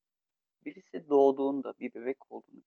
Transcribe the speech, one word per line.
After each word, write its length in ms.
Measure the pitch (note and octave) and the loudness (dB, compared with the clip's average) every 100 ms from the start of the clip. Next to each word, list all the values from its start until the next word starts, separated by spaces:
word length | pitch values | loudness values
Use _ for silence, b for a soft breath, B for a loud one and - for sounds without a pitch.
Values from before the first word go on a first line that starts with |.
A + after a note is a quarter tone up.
| _ _ _ _ _ _ D3 | _ _ _ _ _ _ -18
Birisi 440 | E3+ - F#3 D#3 | -18 -16 -14 2
doğduğunda, 640 | C#3+ C#3 C3+ C#3 C#3 A#2+ - | 4 6 4 -2 -4 -8 -10
bir 140 | B2 | -12
bebek 380 | A2+ A#2+ C3+ _ | -8 -8 -10 _
olduğunda, 300 | A2+ - - | -20 -20 -20